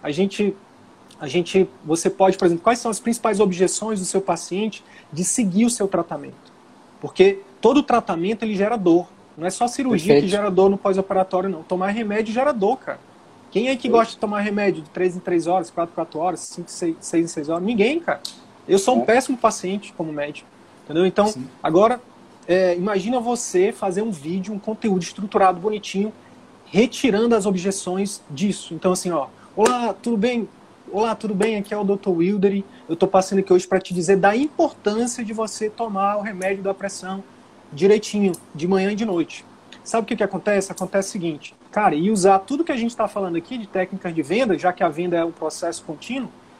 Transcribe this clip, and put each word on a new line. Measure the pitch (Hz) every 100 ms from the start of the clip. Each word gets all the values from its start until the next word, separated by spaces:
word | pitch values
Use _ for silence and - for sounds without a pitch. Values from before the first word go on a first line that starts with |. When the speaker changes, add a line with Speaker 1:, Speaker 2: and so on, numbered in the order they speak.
Speaker 1:
A | 151
gente, | 143 196 - 202 - - - - - - -
a | 151
gente, | 165 170 185 185 -
você | 151 165 190
pode, | - 190 190
por |
exemplo, | 180 170
quais | 226 240
são | 233
as | 202
principais | 233 233 226 202
objeções | 202 175 180 - 214 214
do |
seu | 180 190
paciente | 196 170 - 180 220 - - - -
de | 147
seguir | 185 - 202 180
o | 233
seu | - 196
tratamento? | 180 170 151 139 - - - - - - -
Porque | 143 - 196 196 - -
todo | 220 277
tratamento, | - 240 220 165 180 226
ele | 220 196
gera | 202 240
dor. | 180 170 175 - - -
Não | 175
é |
só | - 240
cirurgia | 254 262 202 160
Speaker 2:
Perfeito. | 143
Speaker 1:
que | 180 208
gera | 202
dor | 180 196
no | 196
pós-operatório, | 202 190 190 190 185 185 196
não. | 165
Tomar | 165 185 190
remédio | 214 214 208 226
gera | 226 285
dor, | 247 196 262
cara. | - - - - - - -
Quem | 185 254
é |
que | 262
Speaker 2:
Perfeito. | 254
Speaker 1:
gosta | 233 226
de | -
tomar | 208 208
remédio | 208 208 202 160
de | 151
três | 185 185 180
em |
três | 185 175 160
horas, | 185 165
quatro | - 170
em |
quatro | - 160 151
horas, | 180 160
cinco, | - - 170
seis, | - 170 165
seis | - 170
em | 165
seis | - 147
horas? | 170
Ninguém, | 190 233 220 330
cara. | 339 151 - - - - -
Eu | 190
sou | 254 254
um |
Speaker 2:
É. |
Speaker 1:
péssimo | - 240 262 247
paciente | 220 - 185 202 -
como | - 160
médico, | 147 147 151 - - - -
entendeu? | - 156 185
Então, | 196 214
Speaker 2:
Sim. | 214 127 -
Speaker 1:
agora, | 156 165 220 247 - - - - -
é, | 180 185 175
imagina | 196 202 196 254
você | 233 240 - 185 196
fazer | 233 196 180
um | 226
vídeo, | 170 147 190 190
um | 202
conteúdo | 220 220 220 185
estruturado, | 165 - 202 214 190 175
bonitinho, | 202 214 - 190 214 - - - - - -
retirando | 180 254 - 262 202 233
as | 226 196
objeções | 185 190 190 185 185 202 - -
disso. | 139 202 - -
Então, | 160 190
assim, | 185 180
ó, | 160 135 - - -
Olá, | 226 247 233
tudo | 196 233 226
bem? | 240 240 190 - - - -
Olá, | 190 226 220
tudo | 214
bem? | 196 220 214
Aqui | 196
é | 208
o |
doutor | 196 196 202
Wildery. | 170 180 208 196 196 - - -
Eu |
tô | 165 190
passando | 190 185 196
aqui | 190
hoje | 185 -
pra | 190
te | -
dizer | 180 165 196
da | 196 220
importância | 294 - 302 - 208 220 240 240
de | 220
você | 226 214 - 214
tomar | 214 226 196 196 208
o |
remédio | 208 185 185 196
da | 196
pressão | 190 196 - 185 196 - - - - -
direitinho, | 143 196 214 - 208 196 170 -
de | 151 170
manhã | 190 196
e |
de | 208
noite. | 226 175 151 - - - - -
Sabe | - 226
o | 220
que | 233
que |
acontece? | 202 180 208 202 190
Acontece | 185 190 196 196
o |
seguinte, | 202 170 147 - _ -
cara, | 208 208
e | 151 185
usar | 214 185 190
tudo | 190 285
que | 330
a | 269
gente | 233 233
tá | 208
falando | 208 190 170
aqui | - 254
de | 202
técnicas | 190 185 190 180
de | 160
venda, | 139 202 254 156
já | 180
que | 175
a | 175
venda | 147 180 170
é |
um | 165
processo | - 156 - 170 165
contínuo, | - 147 - 269 220 - -